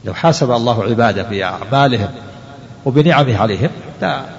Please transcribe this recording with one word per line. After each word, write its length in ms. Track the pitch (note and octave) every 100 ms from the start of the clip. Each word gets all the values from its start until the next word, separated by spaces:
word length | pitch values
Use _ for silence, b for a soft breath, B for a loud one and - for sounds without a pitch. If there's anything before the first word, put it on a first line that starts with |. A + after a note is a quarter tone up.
لو 80 | G2+
حاسب 380 | F2+ E3 - C3
الله 320 | A#2+ A#2+ A2+
عباده 400 | G2+ A2+ A#2 F#2+
بأعمالهم 840 | F#2 G2+ F#2 F#2 G2+ C3+ C#3 A#2 G2 - - - - - - -
وبنعمه 520 | C#3 C3 D#3 C#3+ C3 G#2
عليهم 320 | A2 F#2+ D3+ - - -
لا 240 | - C#3 C#3+